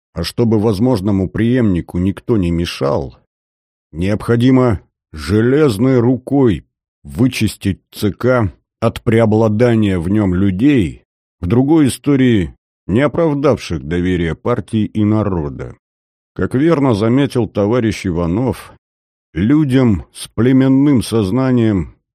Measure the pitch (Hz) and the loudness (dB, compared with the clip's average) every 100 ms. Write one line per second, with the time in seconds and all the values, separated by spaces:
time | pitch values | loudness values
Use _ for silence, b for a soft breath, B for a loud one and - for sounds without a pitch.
0 | _ - 85 - 117 110 110 95 127 117 | _ -10 -8 -2 0 2 0 0 0 0
1 | 98 98 90 90 113 127 110 87 - 87 | 0 -2 -2 -2 0 0 0 0 -4 -4
2 | 95 90 - 113 87 85 85 - 69 85 | -2 -4 -2 -2 0 -2 -4 -4 -4 -4
3 | 67 - _ _ _ _ _ _ _ 76 | -6 -14 _ _ _ _ _ _ _ -6
4 | 95 107 - 120 127 131 127 92 _ _ | -2 -2 -2 2 4 4 2 0 _ _
5 | _ 78 76 104 120 139 151 98 131 131 | _ -12 -2 0 2 2 2 2 2 2
6 | 117 127 - 139 127 78 - _ _ _ | 2 0 -2 2 2 0 -6 _ _ _
7 | 73 71 127 - 104 - 98 87 _ - | -12 -2 -2 0 -4 -2 -6 -6 _ -6
8 | 104 85 120 127 101 - _ - 117 - | -6 -2 0 0 0 -6 _ -4 -4 -4
9 | - 113 113 107 113 107 123 113 104 92 | -2 2 2 2 2 2 2 2 0 0
10 | 82 107 98 90 101 92 139 139 80 60 | 0 0 0 0 0 2 2 2 0 -6
11 | _ _ _ - 87 117 135 160 139 - | _ _ _ -10 -2 0 2 2 2 0
12 | 147 139 127 110 80 - _ _ - 104 | 0 2 4 2 0 -8 _ _ -2 0
13 | 147 - 165 143 143 117 - 82 69 87 | 0 0 -2 0 0 0 -4 -8 -4 -4
14 | 90 90 85 76 110 120 - 110 101 - | 0 0 -2 -4 -4 -4 -2 -2 -2 0
15 | 104 107 101 90 71 62 62 64 _ _ | 0 0 0 -4 -6 -8 -14 -16 _ _
16 | _ _ _ - 92 131 160 151 135 101 | _ _ _ -6 -4 0 0 2 2 0
17 | 113 127 139 127 101 - 101 123 113 90 | 0 0 0 -2 -4 -2 0 0 -2 -4
18 | 95 82 87 95 127 98 - - _ _ | -4 -2 -2 -2 -2 -6 -10 -20 _ _
19 | _ _ _ - 104 151 147 131 123 90 | _ _ _ -4 0 2 2 2 2 0
20 | - - - - 123 131 135 135 143 131 | -4 -18 -12 -2 2 2 4 2 2 2
21 | - 113 95 120 131 123 113 98 73 - | 0 -2 -2 -2 0 0 2 0 -4 -12
22 | _ | _